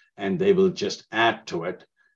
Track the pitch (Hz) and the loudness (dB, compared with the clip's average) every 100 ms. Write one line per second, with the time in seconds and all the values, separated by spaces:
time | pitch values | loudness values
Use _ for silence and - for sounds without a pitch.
0 | _ - 101 87 95 92 95 - 101 - | _ -8 -4 0 2 4 2 0 -6 -8
1 | - 107 117 - - 87 87 - _ _ | -6 0 0 0 -6 -8 -6 -10 _ _
2 | _ | _